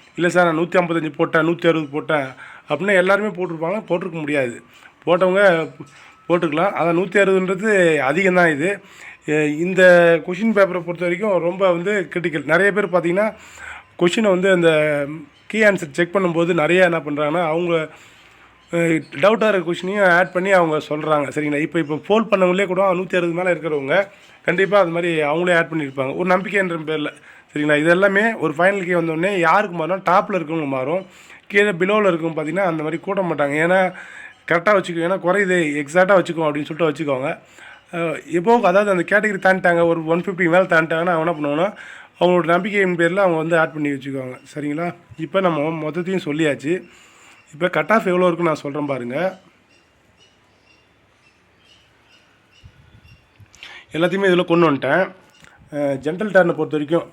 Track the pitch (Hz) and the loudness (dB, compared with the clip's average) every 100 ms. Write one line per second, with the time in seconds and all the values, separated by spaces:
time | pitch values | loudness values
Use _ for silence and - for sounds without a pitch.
0 | _ - 175 175 175 160 175 185 170 170 | _ -4 0 2 2 2 0 0 0 -2
1 | 156 143 160 165 160 170 170 160 143 147 | -4 -4 0 0 0 0 0 0 -2 -8
2 | 147 151 131 131 - - - 143 196 190 | -4 -4 -4 -10 -20 -16 -8 -4 0 2
3 | 185 196 214 175 180 160 165 190 - 175 | 2 0 -2 -6 -8 -6 -6 -6 -4 -4
4 | 185 165 147 147 123 110 - _ - _ | -4 -8 -4 -2 -2 -6 -18 _ -20 _
5 | 156 175 185 190 202 165 147 - 139 - | 0 2 2 4 4 4 -2 -10 -20 -20
6 | - - - 175 160 147 196 135 165 170 | -20 -12 -2 0 0 0 -2 0 0 0
7 | 190 202 190 190 185 190 220 196 170 151 | 0 2 4 2 0 -2 0 2 4 2
8 | 131 156 190 180 170 139 180 196 - - | 0 0 2 4 4 2 -2 -4 -10 -20
9 | - - - 151 151 147 180 185 185 175 | -20 -14 -4 0 0 -2 -2 6 8 8
10 | 170 165 160 180 226 202 190 180 170 170 | 6 4 0 -2 0 4 2 0 -6 -4
11 | 175 180 214 180 170 185 190 175 180 208 | -4 -2 0 0 -2 0 0 0 -2 -4
12 | 156 180 170 151 139 170 202 190 196 180 | -4 -4 -4 -4 0 2 2 0 0 0
13 | 170 185 214 - - - - - - - | 0 0 -2 -4 -18 -20 -18 -20 -16 -2
14 | 175 233 214 180 196 180 165 156 151 143 | 0 2 0 2 2 4 4 4 2 -2
15 | 143 156 143 _ - 214 214 190 156 143 | -6 -10 -16 _ -6 2 2 2 -2 -2
16 | 175 196 180 165 170 170 151 180 180 165 | 0 0 0 0 0 2 2 4 4 2
17 | 147 147 151 170 165 165 175 165 151 - | -4 -4 -2 -2 -2 -2 0 -2 -4 -12
18 | - - - _ - _ _ 170 170 160 | -20 -20 -20 _ -20 _ _ -2 0 -2
19 | 135 139 190 220 214 196 160 170 180 208 | -4 0 2 2 2 0 -2 -6 -4 0
20 | 185 175 185 180 196 185 165 151 - 151 | 4 4 2 -2 2 4 4 0 -4 -4
21 | 151 151 135 151 147 147 156 170 147 151 | 0 0 0 -4 -2 -2 -2 -4 -4 -4
22 | - 220 214 202 180 185 190 180 196 180 | 0 0 2 0 2 0 -2 0 0 0
23 | 180 185 170 170 185 160 156 147 135 175 | -2 -2 -2 -2 -2 -2 -4 -4 0 0
24 | 196 - - - - 180 190 202 175 170 | -2 -8 -20 -10 -4 0 2 4 2 0
25 | 175 160 147 160 180 170 165 160 139 131 | -2 0 0 0 2 2 0 -4 -6 -4
26 | 131 160 180 185 175 202 185 165 156 156 | -4 -2 0 0 0 -2 -2 -4 -6 -6
27 | 147 - - - _ 147 151 147 160 175 | -6 -10 -20 -20 _ -4 0 2 4 4
28 | 202 196 226 196 156 147 185 202 175 175 | 4 2 0 0 -4 0 0 0 -2 -2
29 | 165 160 185 196 165 190 208 175 156 190 | -2 -2 -2 0 2 2 0 -4 -4 -4
30 | 180 190 214 190 151 165 143 135 131 185 | 2 2 2 -4 -4 -6 -4 -4 -4 -6
31 | 185 - - - - 202 208 165 185 214 | -8 -20 -20 -20 -2 2 2 0 0 2
32 | 196 165 165 156 151 175 190 160 151 165 | 2 0 -2 -4 -4 -2 -2 -2 -4 -6
33 | 190 196 175 147 143 147 170 185 185 180 | -6 -4 -2 -2 -2 0 2 2 0 -4
34 | - - - - - 170 175 196 175 170 | -18 -20 -20 -12 -2 0 2 2 0 -4
35 | 170 190 170 196 190 180 151 147 139 175 | -2 -2 0 0 2 0 0 -2 -2 2
36 | 185 190 175 160 156 151 147 160 165 151 | 4 4 2 -2 -4 -4 -6 -2 -2 -2
37 | 143 127 143 170 - - - - _ 170 | -4 -4 -4 -8 -14 -20 -20 -20 _ -8
38 | 165 139 - 170 180 233 196 190 208 180 | -6 -8 -6 -2 2 2 4 2 2 0
39 | 165 208 208 190 190 190 185 170 170 165 | 0 0 0 0 2 2 2 2 2 0
40 | 160 170 185 180 170 175 180 165 165 165 | -2 -2 -2 -2 2 2 4 2 2 -2
41 | 175 165 165 151 147 147 202 208 - - | -2 0 -2 -2 -4 -2 -2 -6 -18 -20
42 | - - 175 180 156 175 202 202 185 170 | -14 0 2 2 2 0 0 0 0 2
43 | 170 190 190 160 160 165 160 151 147 139 | 0 2 2 0 0 0 0 -2 -4 -4
44 | 139 135 127 131 - 151 147 147 175 170 | -8 -8 -10 -12 -16 -10 -8 -6 -6 -10
45 | - - 156 190 180 151 156 165 151 160 | -16 -14 -6 0 0 0 -2 -4 -6 -6
46 | 175 185 156 151 151 123 139 185 - - | -4 -4 -4 -2 -2 -2 -4 -6 -8 -20
47 | - _ - _ _ 147 180 190 190 220 | -20 _ -20 _ _ -6 -2 -2 2 0
48 | 180 180 180 165 170 147 143 147 143 127 | 2 2 2 2 -2 -2 -6 -6 -6 -6
49 | 120 139 185 - _ _ _ _ _ _ | -6 -4 -4 -6 _ _ _ _ _ _
50 | _ _ _ _ _ _ _ _ _ _ | _ _ _ _ _ _ _ _ _ _
51 | _ _ _ _ _ _ _ _ _ _ | _ _ _ _ _ _ _ _ _ _
52 | _ _ _ _ _ _ - _ _ - | _ _ _ _ _ _ -20 _ _ -20
53 | - - _ _ - - - - - 156 | -20 -20 _ _ -20 -20 -20 -20 -10 -2
54 | 175 196 196 180 175 170 165 135 127 165 | -2 0 2 2 2 4 4 2 0 0
55 | 190 - _ _ - _ _ 147 143 135 | -2 -8 _ _ -20 _ _ -4 -4 -4
56 | 139 180 214 185 175 151 147 151 147 170 | -6 -6 0 4 4 0 -4 -4 -2 -2
57 | - | -2